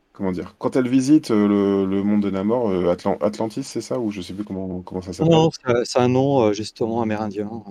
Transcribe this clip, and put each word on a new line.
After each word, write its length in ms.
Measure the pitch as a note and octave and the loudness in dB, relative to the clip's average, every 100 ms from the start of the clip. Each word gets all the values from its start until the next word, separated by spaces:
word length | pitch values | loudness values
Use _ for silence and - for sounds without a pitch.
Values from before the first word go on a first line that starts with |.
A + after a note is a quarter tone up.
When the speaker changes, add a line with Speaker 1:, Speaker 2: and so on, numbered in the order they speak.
| _ | _
Speaker 1:
comment 200 | - G2 | -8 -4
dire, 240 | F2+ D#2 - | -4 -8 -4
quand 160 | B2+ C3+ | -2 0
elle 140 | B2 | 2
visite, 420 | C3 C3 D#3 D3+ | 2 4 4 4
euh, 160 | A2 G#2 | 2 4
le, 380 | G2+ G2+ G2 F#2+ | 4 2 2 0
le 140 | G2 | 0
monde 180 | G2+ G#2 | 0 2
de 80 | G2+ | 0
Namor, 400 | F#2+ G2+ B2 A2+ | -2 -2 0 0
euh, 220 | F#2 F2 | 0 0
Atlan-, 260 | F2+ G2+ F#2+ | 0 0 0
Atlantis, 420 | G#2+ G#2 A2+ C3 | -2 -2 -6 -6
c'est 180 | C#3 A#2+ | -8 -8
ça, 160 | A2 C3 | -6 -4
ou 140 | A2+ | -4
je 100 | G2+ | -6
sais 120 | F2+ | -10
plus 100 | F#2+ | -10
comment, 380 | G#2 F#2+ F#2+ F#2 | -8 -8 -8 -8
comment 200 | F2+ F#2 | -8 -10
ça 120 | F2+ | -8
s'appelle. 180 | F2+ D#3 | 0 4
Speaker 2:
Non, 180 | E3 D#3+ | 6 4
c'est, 340 | - - A#2+ A2+ | 0 -2 0 0
c'est 140 | C3+ | 2
un 100 | B2 | 2
nom, 320 | B2+ C#3 C#3 | 4 2 4
euh, 120 | A2 | 2
justement 480 | G2+ G#2+ - A2+ A2+ | 0 -6 -6 -4 -2
amérindien. 480 | A2+ G#2+ G#2+ G2 G#2 A2+ G#2 | -2 -2 -4 -6 -8 -8 -14